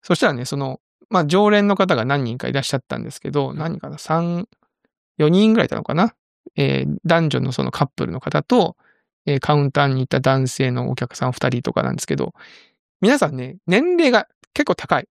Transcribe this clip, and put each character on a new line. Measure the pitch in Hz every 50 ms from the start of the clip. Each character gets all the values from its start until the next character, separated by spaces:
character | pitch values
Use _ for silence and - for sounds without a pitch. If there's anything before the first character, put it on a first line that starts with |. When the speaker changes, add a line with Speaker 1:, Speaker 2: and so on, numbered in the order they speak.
Speaker 1:
そ | _ - 285
し | -
た | 285 202
ら |
ね、 | 143 120 -
そ | - -
の、 | 139 139 131 131 - _ _ _ _ _ _
ま | 220 180
あ、 | 160
常 | 147 170 196 208 208
連 | 208 208 202 202
の | 196
方 | 190 196 185 165
が | 120 110
何 | 127 139 143 131
人 | 113 117 131
か | - 127
い |
ら | 127 139
っ | 123
し | - -
ゃ | 131
っ |
た | _ _ 135 117
ん | 113
で | 117
す | - -
け | - 143
ど、 | 143 147 139 131
Speaker 2:
う | 143
ん。 | 151
Speaker 1:
何 | 156 165
人 | - 165
か | - 147
な？ | 165 151
三、 | - - 160 165 170 170 175 175 - _ _ _ _ _ _ _ _ _ _ _ _ _ _ -
四 | 151 151
人 | 175 190 214 220
ぐ | 220 -
ら | -
い |
い | -
た | -
の | - -
か | - 139
な？ | 165 196 226 _ _ _ _ _ _ _ - _
え | - 143 139 135 135 131
ー、 | 147 147 - -
男 | 165 165 165 165 151
女 | 147 127
の | - 127
そ | 127 - 135
の | 127
カ | - - 143
ッ | - _
プ | - -
ル | -
の | 85 127
方 | - - - 147
と、 | - - 247 247 180 - - _ _ _ _ _ _ _ _ _ _
え | 160 139
ー、 | 135
カ | - - 156
ウ | 147
ン | 143 135
タ | - 143 143
ー | 139
に | 131 131
い | 127 -
た | - -
男 | 135 135 131 135 131 123
性 | - - 135 127
の | 123 123 123 123
お | 127
客 | - 123 120 -
さ | - 127
ん | 127
二 | 123 - - 135
人 | 123 123
と | 135 -
か | - -
な | - -
ん | -
で | -
す | -
け | - -
ど、 | - 65 - _ _ - - - - _ _ _ _ _ _ _ _
皆 | 185 214 285 277
さ | 190 147
ん | 131
ね、 | 127 123 131 160 - _
年 | 165 196 233 302 359 359
齢 | 339 330 262
が | 240 214 - _ _ _ _ _ _
結 | - 294
構 | - 175
高 | - - - 165 131
い。 | - _